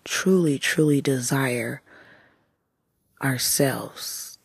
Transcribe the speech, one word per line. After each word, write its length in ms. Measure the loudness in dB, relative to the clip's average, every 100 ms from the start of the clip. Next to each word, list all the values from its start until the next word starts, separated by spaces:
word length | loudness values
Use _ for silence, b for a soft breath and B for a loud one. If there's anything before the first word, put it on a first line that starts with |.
truly, 540 | -8 -2 2 4 4 0
truly 420 | 0 2 4 4
desire 800 | 2 0 0 0 0 -2 -4 -8 _ B B B B B B B _ _ _ _ _ -6
ourselves 1160 | -2 -2 0 2 0 -2 -8 -12 -12 -12 -14 -18